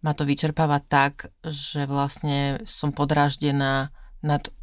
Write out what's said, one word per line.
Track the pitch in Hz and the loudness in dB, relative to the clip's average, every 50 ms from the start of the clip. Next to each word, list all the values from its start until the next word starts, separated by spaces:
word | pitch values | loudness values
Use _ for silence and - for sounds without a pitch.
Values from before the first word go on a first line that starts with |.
ma | - 156 147 | 0 0 0
to | - 151 | 0 2
vyčerpáva | 143 143 - - 156 151 - 160 151 147 143 | 0 2 2 0 -2 2 2 2 2 2 0
tak, | - _ - 139 139 143 139 - - - _ _ - | 0 _ 4 4 4 4 0 -6 -18 -18 _ _ -10
že | 160 151 143 143 - - 151 143 | -8 -8 -8 -8 -6 -4 -4 -4
vlastne | 135 139 143 143 143 - - - 151 143 139 139 139 139 127 - | -2 0 0 0 0 -2 -4 -2 0 0 2 0 0 -2 -4 -6
som | - - - - 147 | -8 -8 -2 -2 -2
podráždená | 143 - 147 143 151 143 143 143 139 - - 147 139 143 139 135 135 135 135 143 - - - - - - | 0 0 0 2 4 4 4 2 2 0 0 0 2 2 2 2 2 0 -2 -4 -8 -14 -20 -20 -16 -6
nad | - 151 147 143 - - - - | 0 0 0 0 0 -6 -14 -14